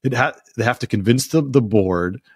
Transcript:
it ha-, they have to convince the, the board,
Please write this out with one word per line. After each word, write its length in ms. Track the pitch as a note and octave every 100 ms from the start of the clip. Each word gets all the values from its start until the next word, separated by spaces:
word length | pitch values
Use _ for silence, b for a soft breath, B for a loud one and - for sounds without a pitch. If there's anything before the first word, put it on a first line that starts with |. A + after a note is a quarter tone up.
it 120 | C3+ A#2+
ha-, 180 | C#3+ - _ -
they 60 |
have 160 | A2+ B2
to 80 | A#2+
convince 400 | G#2+ G2 B2+ -
the, 160 | D#3+
the 180 | C#3+ C3
board, 580 | A2 G#2+ F#2 F2 F2+ G2+ _